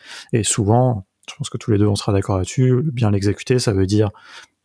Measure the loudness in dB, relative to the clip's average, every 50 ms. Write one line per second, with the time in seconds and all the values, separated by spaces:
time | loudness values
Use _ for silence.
0 | -20 -20 -20 -20 -6 -4 -2 -2 -2 -2 -2 0 2 2 4 4 4 2 0 -4
1 | -8 _ _ _ _ -18 -12 -12 -10 -10 -10 -8 -2 0 2 2 2 2 0 0
2 | -2 0 0 0 0 0 -2 -2 -2 -2 0 0 2 2 2 2 0 -2 -2 -2
3 | 0 0 0 0 0 -2 -2 -2 -2 0 0 0 0 0 0 2 2 2 2 2
4 | 2 0 -2 -8 -18 -20 -20 -20 -20 _ _ _